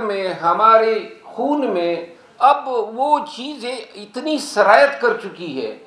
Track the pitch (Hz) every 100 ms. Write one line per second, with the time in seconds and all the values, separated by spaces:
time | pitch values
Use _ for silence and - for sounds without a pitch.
0 | 220 196 190 160 165 180 220 220 226 214
1 | - - - - 269 294 247 185 170 170
2 | 170 - _ - 262 294 269 247 208 226
3 | 285 294 196 - 269 285 240 254 - 190
4 | 208 254 311 302 - 214 196 247 285 -
5 | 240 - 190 160 170 131 110 104